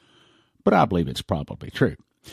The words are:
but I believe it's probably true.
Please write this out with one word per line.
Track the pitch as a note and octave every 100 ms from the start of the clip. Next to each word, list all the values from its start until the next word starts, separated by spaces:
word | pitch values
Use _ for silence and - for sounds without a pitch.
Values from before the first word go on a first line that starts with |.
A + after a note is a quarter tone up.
| _ _ _ _ _ _
but | - -
I | -
believe | F2+ D2
it's | B1+
probably | - D#2+ C#2 - C#2
true. | - A#2+ D2 _ _ -